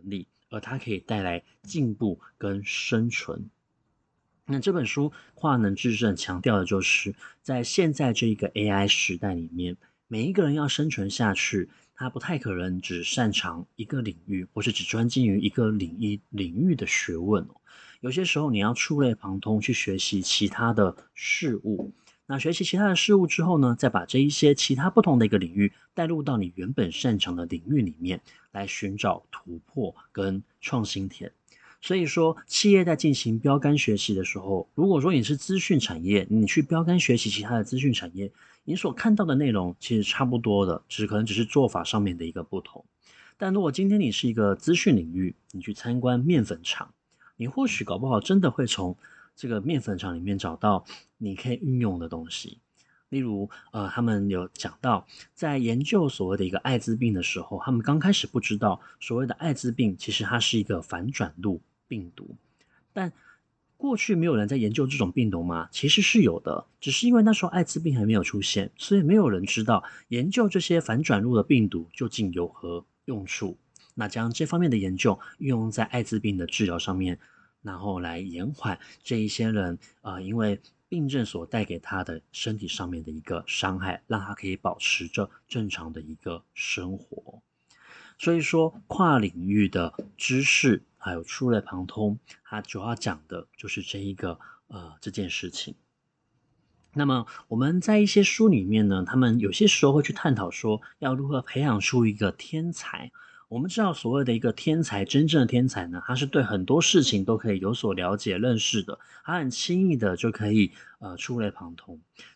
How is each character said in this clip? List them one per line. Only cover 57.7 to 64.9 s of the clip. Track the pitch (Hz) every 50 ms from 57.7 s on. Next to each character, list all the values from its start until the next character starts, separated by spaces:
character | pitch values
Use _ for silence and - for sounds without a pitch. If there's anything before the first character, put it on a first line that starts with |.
们 | 127 117
刚 | 110 139 147
开 | 156 156 196 196
始 | - -
不 | - - 117
知 | - - 107
道 | 104 120 101 90 - - - - -
所 | - - 117
谓 | 123 135
的 | 120 117
艾 | - 160 160
滋 | 135 - - 123
病 | 120 - 123 101 90
其 | - - 110
实 | 101 - 107
它 | 98 123 117
是 | 107 - 117 110
一 | 101
个 | - 98 82
反 | - - - 85 95 131
转 | 135 - 107 82 78
录 | 85 95 104 87 80 - _ _ _ _ -
病 | 127 104 90 87 -
毒。 | - - - - - _ _ _ _ _ _ _ _ _ _ -
但 | 196 185 170 - _ _ - - _ _ _ _ _ _ _ _
过 | - - 277 240
去 | - - - 196
没 | 165 165
有 | 175 135
人 | 107 104
在 | 104 139
研 | 131 110 107
究 | 113 151 135
这 | 131